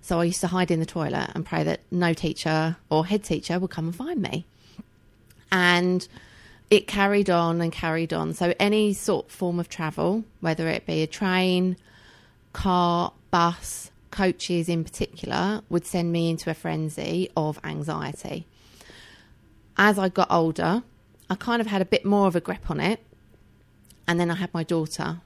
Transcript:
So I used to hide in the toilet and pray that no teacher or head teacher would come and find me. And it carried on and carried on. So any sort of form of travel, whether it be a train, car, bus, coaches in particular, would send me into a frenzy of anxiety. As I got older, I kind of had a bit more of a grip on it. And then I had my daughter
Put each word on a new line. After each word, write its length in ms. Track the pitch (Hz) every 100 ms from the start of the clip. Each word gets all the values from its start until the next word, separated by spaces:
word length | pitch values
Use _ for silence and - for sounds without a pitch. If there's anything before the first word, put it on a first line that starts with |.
So 180 | - 170
I 40 |
used 180 | 170 180
to 60 | 175
hide 240 | 180 180
in 80 | 165
the 60 | 160
toilet 420 | 175 147 135 - -
and 100 | 170
pray 180 | 160
that 180 | 151 165 -
no 220 | 180 175
teacher 640 | 160 160 - 156 156 160 170 _
or 160 | 156 170
head 180 | 208
teacher 360 | 208 165 - 170
would 100 | 185
come 160 | - 160
and 100 | 175
find 240 | 277 339
me. 280 | 185 156 175 _ - - - _ _ _ _ - -
And 540 | 190 180 175 180 180 - - - - - - -
it 160 | 208 -
carried 440 | 208 202 202 196
on 320 | 170 170 170
and 100 | 170
carried 400 | - 165 160 165
on. 220 | 165 165
So 200 | 160 175 175
any 320 | 202 214 208
sort 340 | 196 - 170 -
of 40 |
form 260 | - 180 175
of 120 | 170
travel, 560 | - 156 - 170 214 220 -
whether 260 | 165 160 165
it 180 | - -
be 160 | 160
a 60 | 160
train, 680 | - 196 185 185 180 185 180 _ - - - - _ _
car, 600 | - 196 180 175 170 175 - _
bus, 600 | 175 170 175 - - - _ -
coaches 560 | - 190 175 - 175 165
in 160 | 170
particular, 760 | 160 - - - - - 185 214 -
would 160 | 170 165
send 260 | 180 170
me 180 | 170 165
into 200 | 160 -
a 60 | 160
frenzy 720 | 165 156 156 151 143 165 185 -
of 200 | 151 151
anxiety. 840 | 151 151 147 156 143 147 - 151 165 _ - - - - - - - - _ - _ -
As 200 | 202 202
I 120 | 190
got 200 | 185 -
older, 540 | 170 165 156 165 208 - _ _ _ _
I 60 | 202
kind 260 | - 233
of 60 | 220
had 140 | 202
a 40 | 190
bit 180 | -
more 240 | 196 202 196
of 80 | 175
a 60 |
grip 280 | - - -
on 120 | 151
it. 180 | 156 220 - - _ _ - _ _ _ - - -
And 120 | 170
then 100 | 170
I 60 | 170
had 180 | 180
my 100 | 170
daughter 580 | 160 165 156 - 165 170